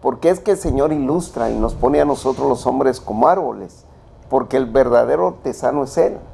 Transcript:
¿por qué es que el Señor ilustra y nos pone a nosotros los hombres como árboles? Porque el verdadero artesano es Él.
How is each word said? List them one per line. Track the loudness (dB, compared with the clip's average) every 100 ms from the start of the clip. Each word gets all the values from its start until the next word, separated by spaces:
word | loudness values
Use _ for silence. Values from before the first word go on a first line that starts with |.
¿por | -2 0
qué | 0
es | 0
que | 0
el | -2
Señor | 0 0 0
ilustra | 0 0 -2 -4 -4 -2
y | 0
nos | -2
pone | 0 2 2
a | 2
nosotros | 0 -2 -2 0
los | 0 0
hombres | 0 0 0
como | -6 0 2
árboles? | 2 -2 -8 -12 -18 -20 -20 -20 -20 -2
Porque | -2 0 -2
el | 0
verdadero | 2 4 4 2 2 0
artesano | -2 -8 -4 -2 -2
es | -4 0
Él. | 0 0 -14